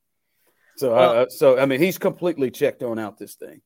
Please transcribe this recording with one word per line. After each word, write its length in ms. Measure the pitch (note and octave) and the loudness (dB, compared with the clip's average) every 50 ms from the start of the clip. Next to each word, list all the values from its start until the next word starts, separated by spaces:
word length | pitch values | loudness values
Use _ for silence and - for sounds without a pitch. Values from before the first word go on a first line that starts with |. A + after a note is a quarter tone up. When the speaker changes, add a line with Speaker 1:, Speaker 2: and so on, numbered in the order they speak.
| _ _ _ _ _ _ _ _ _ _ _ _ _ _ _ | _ _ _ _ _ _ _ _ _ _ _ _ _ _ _
Speaker 1:
So, 180 | - C#3 B2+ A2+ | -6 -2 0 2
Speaker 2:
Well 260 | A#2+ - G#2 A2+ A#2 | 4 4 4 4 2
Speaker 1:
uh, 100 | B2+ - | 0 0
so, 280 | - - D#3 C#3 B2+ B2 | 0 2 4 4 4 4
I 80 | C3+ | 2
mean, 140 | C#3 C3+ B2+ | 0 2 2
he's 180 | E3 F#3+ E3+ - | 0 0 0 -2
completely 540 | - F#3+ - - E3+ F3+ D#3+ C3+ C3+ B2 | -4 -4 -4 -2 -6 -6 -4 -2 -4 -4
checked 320 | A2+ - D3 B2+ - - C3+ | -4 -2 -2 -2 -2 -4 -8
on 160 | A#2+ A2+ A2+ | -8 -8 -8
out 180 | A2 G2+ - - | -8 -10 -12 -16
this 180 | G#2 G#2 - | -20 -20 -20
thing. 260 | - - - - - _ | -20 -20 -20 -20 -14 _